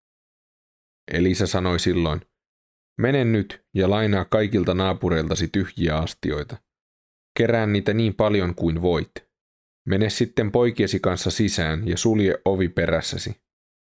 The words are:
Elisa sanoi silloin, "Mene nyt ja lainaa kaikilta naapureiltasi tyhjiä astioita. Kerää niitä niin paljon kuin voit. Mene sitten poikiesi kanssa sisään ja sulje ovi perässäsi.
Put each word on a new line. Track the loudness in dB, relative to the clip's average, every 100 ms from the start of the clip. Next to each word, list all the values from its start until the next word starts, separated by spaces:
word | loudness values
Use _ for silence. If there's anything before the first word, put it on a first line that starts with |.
| _ _ _ _ _ _ _ _ _ _ -6
Elisa | 0 2 2 0
sanoi | 0 0 0
silloin, | 0 2 0 -2 -6 _ _ _ _ _ _ -4
"Mene | 0 2 2
nyt | 0 -2 -8 _ 0
ja | 2
lainaa | 2 2 0 0
kaikilta | 0 0 0 0
naapureiltasi | 0 0 -2 0 0 -2 -2 -2
tyhjiä | -2 -4 -2 -2 -2
astioita. | -4 -6 -6 -4 -8 -14 _ _ _ _ _ _ _ -2
Kerää | 2 2 2
niitä | 0 0
niin | 0 0 2
paljon | 2 2 0 0
kuin | -2 0
voit. | 0 0 -2 -12 -20 _ _ _ _ _ -4
Mene | 0 0
sitten | 0 -2 0 0
poikiesi | 2 2 0 -2 0
kanssa | -2 -2 -2
sisään | 0 0 0 -2 -2 -2
ja | 0
sulje | 2 2 2 2 0
ovi | 0 0
perässäsi. | 0 0 0 -2 -8 -8 -12 _ _ _ _ _